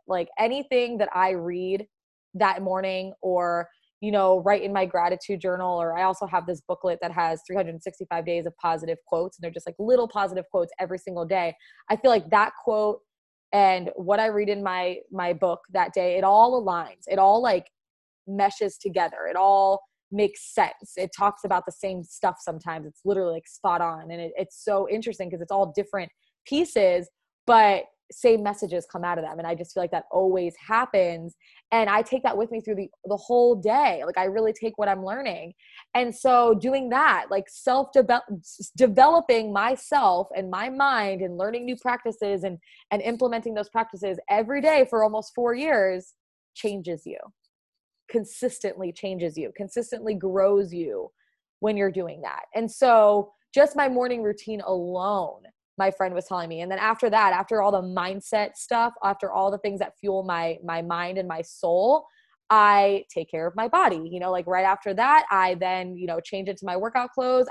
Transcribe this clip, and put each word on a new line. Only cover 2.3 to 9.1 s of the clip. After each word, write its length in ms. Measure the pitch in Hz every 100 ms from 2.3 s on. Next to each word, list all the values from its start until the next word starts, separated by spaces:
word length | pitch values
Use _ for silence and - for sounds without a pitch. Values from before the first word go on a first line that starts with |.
that 280 | 190 196 196
morning 500 | 190 185 190 185 190 -
or, 460 | 190 180 175 170 170 _ _ _
you 120 | 214
know, 280 | 208 190 185
write 220 | 185 208
in 100 | 202
my 140 | 196 185
gratitude 540 | 180 175 180 - 190
journal, 400 | 185 180 180 175
or 180 | 165 170
I 60 |
also 220 | 190 185 190
have 200 | 175 170
this 140 | 160
booklet 400 | - 180 185 170
that 80 | 170
has 320 | 170 165 160
three 120 | - 190
hundred 260 | 165 165
sixty-five 420 | 185 - 185 170
days 220 | 165 170 165
of 100 | -
positive 400 | 170 160 160 160
quotes, 280 | _